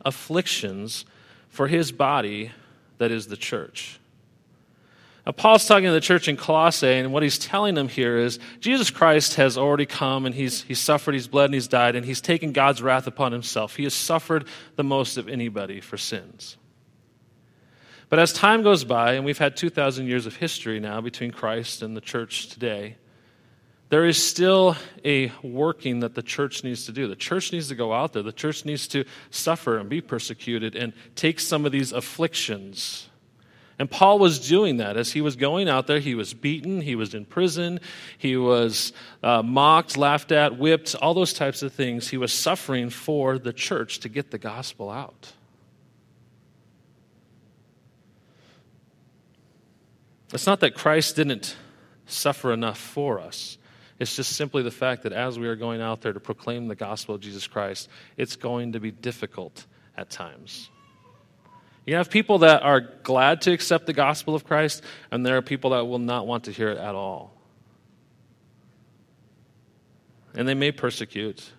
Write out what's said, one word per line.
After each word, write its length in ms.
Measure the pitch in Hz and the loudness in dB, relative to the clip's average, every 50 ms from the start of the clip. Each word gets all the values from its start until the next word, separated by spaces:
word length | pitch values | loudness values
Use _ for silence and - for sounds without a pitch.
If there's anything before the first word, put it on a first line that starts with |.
| - | -6
afflictions 960 | 139 131 - - - 160 180 180 - - - 113 98 95 98 104 113 - - - _ _ - - - - - _ _ | -6 -6 -6 -6 -4 -2 -2 -2 -2 -4 -4 -6 -6 -8 -8 -10 -10 -10 -12 -12 _ _ -20 -20 -20 -20 -20 _ _
for 180 | - - 139 | -4 -2 -2
his 240 | 143 170 165 165 131 | 0 2 0 0 0
body, 600 | 131 - 143 135 147 139 107 101 104 104 107 110 - - - _ _ _ _ _ _ - | 0 0 0 2 2 0 -2 -2 -4 -6 -8 -10 -14 -18 -20 _ _ _ _ _ _ -2
that 100 | 120 113 | -2 -2
is 160 | 113 113 104 | -2 -2 -6
the 100 | 107 101 | -8 -10
church." 640 | - - - 123 101 73 - - - - - - - _ _ _ _ _ _ _ _ _ _ _ _ _ _ _ _ _ _ _ _ _ _ _ _ - | -10 -8 -6 -6 -8 -8 -10 -12 -14 -14 -14 -16 -20 _ _ _ _ _ _ _ _ _ _ _ _ _ _ _ _ _ _ _ _ _ _ _ _ -8
Now, 60 | - | -8
Paul's 340 | 139 - - 220 220 214 - | -2 4 6 8 8 8 8
talking 200 | - 214 196 190 | 8 6 6 6
to 60 | 185 | 6
the 80 | 160 160 | 4 4
church 280 | - - 180 170 - | 4 4 4 4 4
in 100 | 160 143 | 0 -2
Colossae, 640 | - - - 156 156 160 165 - - 147 131 127 131 | -2 0 2 4 6 6 6 4 4 4 4 4 4
and 120 | 131 131 | 2 0
what 120 | 135 151 151 | 0 2 2
he's 160 | 143 - - | 2 0 -2
telling 340 | - - - 196 208 208 180 | -4 -2 -2 0 2 2 2
them 160 | 147 139 123 | 0 0 -2
here 300 | - 135 127 120 120 117 | 0 0 0 2 2 2
is 180 | 120 123 117 - - - - - | 2 0 -2 -6 -12 -16 -14 -6
Jesus 320 | - 226 262 269 214 - | 0 0 2 2 2 0
Christ 420 | - - 165 165 151 151 143 - - | 2 6 6 8 8 6 4 2 4
has 240 | 160 135 135 117 | 4 4 4 4
already 300 | 131 139 143 147 147 147 | 2 2 2 2 2 0
come, 400 | - - - 143 131 135 135 135 | -2 -2 -4 -2 -2 -2 -2 -2
and 80 | 127 123 | -4 -4
he's, 260 | 135 135 127 - - | -2 -4 -4 -4 -6
he's 160 | - - 127 | -6 -6 -6
suffered, 380 | - - - 151 143 - 160 139 | -2 2 2 2 2 2 0 -2
he's 120 | 135 120 | -2 -2
bled, 180 | 120 139 143 143 | 2 4 6 6
and 100 | 139 139 | 6 4
he's 120 | 131 120 | 0 -2
died, 280 | - - 123 120 120 117 | 2 4 4 4 4 2
and 100 | 123 120 | 0 -4
he's 160 | 131 131 - | -6 -6 -4
taken 300 | - - 170 160 165 151 | 0 0 0 0 0 0
God's 320 | 127 143 135 139 139 - - | 2 4 4 4 4 2 2
wrath 240 | 131 127 131 127 | 0 0 0 0
upon 240 | - - - 139 123 | -4 -4 -2 -2 -2
himself. 440 | 120 120 117 - - 113 107 104 - | -2 -4 -6 -6 -4 -4 -4 -6 -6
He 80 | - 143 | -6 -6
has 100 | 143 - | -4 -4
suffered 500 | - - - 165 165 - - 165 156 143 - - - - - _ | -4 -2 0 -2 -2 0 0 -2 -2 -2 -6 -16 -20 -20 -12 _
the 80 | - 143 | -4 -2
most 340 | 135 135 135 127 - - | 0 2 0 0 -2 -4
of 100 | 127 95 | -8 -8
anybody 540 | 104 135 123 120 113 101 104 98 92 101 98 | -6 -6 -4 -4 -4 -6 -8 -8 -8 -10 -14
for 160 | - - - | -14 -12 -10
sins. 600 | 101 - - 117 95 90 87 - - - - - _ _ _ _ _ _ _ _ _ _ _ _ _ _ _ _ _ _ _ _ _ _ _ _ _ _ - - - - | -10 -8 -8 -8 -10 -12 -14 -20 -20 -20 -20 -20 _ _ _ _ _ _ _ _ _ _ _ _ _ _ _ _ _ _ _ _ _ _ _ _ _ _ -20 -20 -14 -4
But 120 | - 151 160 | 2 4 6
as 120 | 170 165 | 6 4
time 300 | - - 196 208 220 226 | 4 4 6 6 6 6
goes 220 | 214 208 202 160 127 | 6 6 6 6 4
by, 300 | 117 123 117 117 120 127 | 0 0 2 2 2 2
and 120 | 135 139 | 2 0
we've 140 | 143 143 - | -2 -2 0
had 180 | 156 143 131 | 0 -2 0
two 140 | - 175 170 | -2 -4 -4
thousand 340 | - 151 143 135 127 131 131 | 0 0 0 0 0 -2 -4
years 220 | 123 123 123 110 | -2 -2 -2 -4
of 80 | 110 - | -6 -8
history 440 | - 170 160 - - - 113 110 107 | -6 -6 -6 -6 -6 -6 -6 -6 -4
now 220 | 107 104 104 110 | -4 -6 -6 -6
between 300 | 113 120 - - 127 120 | -8 -8 -8 -8 -8 -8
Christ 500 | 110 - - 110 110 117 117 - - - | -8 -4 -4 -4 -4 -4 -6 -8 -10 -10
and 160 | 117 110 110 | -10 -10 -12
the 40 | 110 | -12
church 480 | - - - 120 113 101 - - - - | -10 -8 -6 -6 -6 -6 -8 -10 -10 -12
today, 480 | - - 123 117 104 101 104 107 113 - _ _ _ _ _ _ _ _ _ _ _ _ _ _ _ _ _ - | -10 -6 -4 -4 -4 -6 -8 -12 -14 -18 _ _ _ _ _ _ _ _ _ _ _ _ _ _ _ _ _ 2
there 160 | 147 156 170 | 4 4 6
is 160 | 170 160 - | 6 4 2
still 540 | - - - 175 180 185 190 190 185 180 160 - - - - - - | 2 0 2 4 4 6 8 8 8 6 4 2 -4 -16 -14 -6 -2
a 280 | 147 143 135 131 120 - - - | 0 0 0 0 -2 -6 -10 -12
working 560 | 127 120 131 151 165 156 - - 131 123 120 | -8 -2 0 0 0 -2 -2 -4 -4 -4 -2
that 160 | 120 117 120 | -4 -4 -6
the 80 | 120 113 | -8 -10
church 400 | - - - 139 131 - - - | -6 -4 -4 -4 -4 -4 -8 -8
needs 240 | 127 120 117 - | -8 -8 -8 -10
to 40 | - | -10
do. 160 | 113 135 135 | -8 -6 -6
The 80 | 104 95 | -6 -6
church 380 | - - - 180 190 185 - 180 | -6 -4 -4 -4 -4 -4 -4 -6
needs 160 | 170 151 135 | -6 -8 -6
to 60 | 135 | -6
go 180 | 117 120 113 110 | -4 -2 0 0
out 200 | 120 147 160 - | 0 0 -2 -4
there. 100 | 110 101 | -4 -6
The 80 | 110 | -6
church 340 | 113 - - 151 147 - - | -8 -6 -4 -4 -4 -6 -6
needs 220 | 151 147 - - - | -6 -6 -6 -6 -4
to 160 | - 139 127 - - - - - | -4 -4 -4 -4 -10 -20 -20 -14
suffer 480 | - - - 160 165 165 - 127 113 | -10 -4 -2 -2 -2 0 0 -2 -2
and 100 | 110 101 | -2 -2
be 140 | 101 139 170 | -4 -6 -6
persecuted 760 | 160 - 127 113 - - 117 - - 120 117 113 110 110 101 | -6 -6 -8 -8 -6 -8 -12 -10 -8 -6 -6 -4 -4 -6 -6
and 160 | 110 123 117 - - - - - | -6 -8 -8 -10 -12 -20 -18 -6
take 240 | - - 156 160 - | -2 0 0 0 0
some 260 | - - 170 151 147 | -4 -2 -2 0 0
of 40 | 143 | 0
these 200 | 135 139 135 127 | 0 -2 -2 -2
afflictions. 1160 | - 123 - - - - 165 160 165 - - - 107 98 98 98 98 - - - - - - - _ _ _ _ _ _ _ _ _ _ _ _ _ | -4 -6 -6 -6 -4 -4 -4 -2 -2 -4 -6 -6 -6 -8 -10 -14 -12 -10 -10 -10 -10 -12 -16 -20 _ _ _ _ _ _ _ _ _ _ _ _ _
And 140 | - 139 135 | -6 -6 -2
Paul 260 | - - 190 196 208 | 2 4 6 6 8
was 320 | 202 196 175 156 131 120 131 | 8 6 6 4 2 0 2
doing 280 | 165 196 214 180 135 | 2 4 4 2 2
that 200 | 117 107 101 104 | 0 -2 -2 -2
as 140 | 113 117 - | -2 -4 -2
he 100 | - 151 | -2 -2
was 140 | 151 147 131 | -2 -2 -2
going 340 | 123 139 139 160 190 196 170 | -2 -2 -2 0 0 0 2
out 160 | 139 165 - | 0 0 2
there. 140 | - 147 151 | 0 0 -2
He 160 | 139 139 120 | 0 -2 -4
was 180 | 113 101 - - | -4 -4 -8 -8
beaten. 480 | 113 - 143 156 156 - 185 196 185 | -6 -4 -4 -4 -4 -4 -6 -4 -4
He 140 | 151 143 123 | -4 -4 -4
was 180 | 110 110 98 113 | -4 -4 -6 -8
in 120 | 107 107 | -10 -12
prison. 540 | - - 175 185 180 151 170 175 170 180 170 - - - - - - - | -6 -2 0 0 0 0 -2 -4 -6 -6 -8 -10 -14 -18 -18 -18 -20 -12
He 200 | - - 131 127 | -6 -2 -2 0
was, 540 | 127 123 123 123 120 117 113 107 - - - - - - - - _ | 2 4 4 4 4 4 2 0 -2 -4 -6 -8 -14 -20 -20 -10 _
uh, 220 | - 117 120 113 113 | 2 2 4 4 2
mocked, 540 | 120 127 135 143 151 160 160 165 - - | 2 4 6 6 8 8 6 4 2 0
laughed 340 | 139 143 143 147 143 - - | 2 2 2 2 2 0 2
at, 260 | 160 147 147 143 117 | 4 4 4 4 2
whipped, 380 | 123 143 160 160 160 160 - - | 0 2 2 2 2 0 -4 -4
all 180 | - 139 156 170 | 0 0 2 2
those 200 | 190 180 - - | 2 0 0 -2
types 280 | - 151 139 - - | -2 -2 -4 -4 -4
of 100 | 139 135 | -8 -8
things. 360 | - - 143 123 120 120 117 | -4 -4 -4 -4 -4 -6 -6
He 100 | - 131 | -6 -6
was 160 | 127 123 117 - | -4 -4 -2 -2
suffering 560 | - - 160 185 - - - 135 123 120 120 | 0 0 0 -2 -2 -2 -4 -4 -4 -4 -4
for 480 | 120 - - - 151 147 131 131 131 | -8 -8 -6 -2 -2 0 2 0 0
the 160 | 131 120 120 117 | -2 -4 -6 -8
church 460 | - - - 196 131 113 - - - | -6 -6 -4 -4 -4 -4 -6 -8 -10
to 100 | - 113 | -10 -8
get 220 | 110 143 139 _ | -8 -8 -8 _
the 80 | - 139 | -10 -10
gospel 500 | - 110 107 123 131 - - - 104 101 | -10 -10 -12 -10 -12 -14 -12 -12 -12 -10
out. 440 | 107 131 135 - - _ - - - _ _ _ _ _ _ _ _ _ _ _ _ _ _ _ _ _ _ _ _ _ _ _ _ _ _ _ _ _ _ _ _ _ _ _ _ _ _ _ _ _ _ _ _ _ _ _ _ _ _ _ _ _ _ _ _ _ _ _ _ _ _ _ _ _ _ _ _ _ _ _ _ _ _ _ _ _ _ _ _ _ _ _ _ _ _ _ _ _ _ _ _ _ _ _ _ _ _ - - | -10 -10 -12 -14 -18 _ -20 -20 -20 _ _ _ _ _ _ _ _ _ _ _ _ _ _ _ _ _ _ _ _ _ _ _ _ _ _ _ _ _ _ _ _ _ _ _ _ _ _ _ _ _ _ _ _ _ _ _ _ _ _ _ _ _ _ _ _ _ _ _ _ _ _ _ _ _ _ _ _ _ _ _ _ _ _ _ _ _ _ _ _ _ _ _ _ _ _ _ _ _ _ _ _ _ _ _ _ _ _ -12 -8
It's 140 | 127 - | -2 0
not 140 | 190 196 - | 2 2 2
that 120 | 165 127 - | 2 0 0
Christ 420 | - - 151 156 160 151 - - | 0 0 2 2 2 2 0 0
didn't 380 | 156 147 139 127 101 - - - - - - - _ _ _ _ _ _ | 0 0 0 -2 -6 -8 -12 -14 -16 -20 -20 -20 _ _ _ _ _ _
suffer 440 | - - - - 147 135 - - 127 | -10 -6 -2 -2 -2 -2 -2 -2 -2
enough 280 | 113 113 117 113 104 - | -2 -2 -2 -6 -6 -8
for 400 | - - - 147 143 139 110 92 | -12 -12 -8 -6 -4 -4 -4 -6
us. 400 | 80 82 - - - - - - _ _ _ _ - - _ | -8 -12 -14 -14 -14 -14 -16 -20 _ _ _ _ -20 -16 _
It's 160 | - 127 - - | -10 -8 -8 -6
just 200 | - 127 - - | -6 -6 -6 -6
simply 280 | - 151 135 - 139 | -6 -6 -4 -2 -2
the 100 | 123 120 | -4 -4
fact 320 | 113 - 135 127 123 120 - | -4 -4 -2 -2 -2 -4 -6
that 100 | 110 98 | -6 -4
as 260 | 113 123 127 120 117 | -4 -4 -4 -4 -6
we 80 | 117 | -6
are 80 | 117 113 | -6 -6
going 240 | 107 117 117 117 113 | -6 -6 -6 -6 -6
out 220 | 113 113 110 110 | -6 -6 -6 -6
there 100 | - 113 | -6 -6
to 80 | 98 101 | -6 -8
proclaim 480 | - - 107 - - 120 120 120 120 | -8 -12 -12 -10 -8 -8 -8 -8 -8
the 80 | 113 104 | -8 -8
gospel 400 | - 110 98 110 107 - - 107 | -8 -8 -10 -10 -10 -8 -10 -10
of 60 | 101 | -10
Jesus 260 | 101 104 98 98 - | -10 -14 -14 -12 -12
Christ, 400 | - - 107 101 98 98 - - - - - - - _ | -10 -6 -6 -6 -6 -8 -10 -14 -18 -20 -20 -20 -14 _
it's 180 | - 131 123 - | -8 -8 -8 -8
going 380 | - - 117 120 120 120 120 113 | -8 -8 -6 -6 -6 -6 -6 -8
to 80 | 113 | -8
be 100 | 107 110 | -8 -10
difficult 720 | 101 - - 123 120 - 107 - - 98 90 - - - - _ _ _ _ _ _ | -10 -10 -10 -10 -10 -8 -12 -12 -12 -12 -14 -14 -16 -20 -20 _ _ _ _ _ _
at 140 | - 92 - | -16 -16 -14
times. 600 | - - 87 80 67 - - - - - - - _ _ _ _ _ _ _ _ _ _ _ _ _ _ _ _ - - _ _ _ _ - | -14 -14 -14 -16 -16 -20 -20 -20 -18 -18 -20 -20 _ _ _ _ _ _ _ _ _ _ _ _ _ _ _ _ -20 -20 _ _ _ _ -6
You 100 | - 151 | -2 0
have 140 | 170 175 - | 0 0 2
people 300 | - 214 220 - 208 180 | 2 2 2 4 6 8
that 240 | 165 160 156 - - | 10 10 10 8 8
are 180 | 143 143 131 | 6 6 4
glad 640 | 120 - - - - - 131 131 131 143 170 165 - | 4 0 -12 -10 -2 0 4 6 6 6 4 4 2
to 100 | 185 175 | 2 2
accept 320 | 170 - - 170 165 - | 2 2 0 0 0 0
the 80 | - 147 | -2 0
gospel 420 | 151 139 139 151 151 - 156 156 | 2 2 2 2 -2 -2 -4 -4
of 80 | 151 - | -2 -2
Christ, 400 | - 160 151 156 151 - - - - - - - - | 0 0 2 2 0 -2 -6 -14 -18 -20 -20 -12 -6
and 140 | - 123 123 | -4 -2 0
there 120 | 127 131 | 2 2
are 40 | 127 | 0
people 280 | 127 - 143 131 - 131 | 0 -2 -4 -2 -2 0
that 160 | 131 123 120 | 0 0 -2
will 140 | 120 123 123 | -2 -4 -4
not 280 | 120 120 120 123 98 | -2 -2 -4 -4 -4
want 180 | 117 120 117 120 | -4 -6 -6 -6
to 60 | 107 | -8
hear 180 | 98 107 110 107 | -6 -4 -4 -4
it 80 | 104 | -4
at 160 | - 92 104 101 | -4 -6 -8 -8
all. 380 | 98 98 95 95 - - - - _ _ _ _ _ _ _ _ _ _ _ _ _ _ _ _ _ _ _ _ _ _ _ _ _ _ _ _ _ _ _ _ _ _ _ _ _ _ _ _ _ _ _ _ _ _ _ _ _ _ _ _ _ _ _ _ _ _ _ - | -6 -8 -8 -8 -10 -12 -16 -20 _ _ _ _ _ _ _ _ _ _ _ _ _ _ _ _ _ _ _ _ _ _ _ _ _ _ _ _ _ _ _ _ _ _ _ _ _ _ _ _ _ _ _ _ _ _ _ _ _ _ _ _ _ _ _ _ _ _ _ -6
And 120 | 117 123 | -4 -2
they 100 | 131 135 | 0 0
may 180 | 135 143 147 143 | 0 0 0 -2
persecute. 760 | - - 120 113 - 113 - - 101 107 107 98 - - - - | -2 -4 -4 -4 -4 -10 -10 -8 -8 -8 -8 -8 -12 -16 -20 -12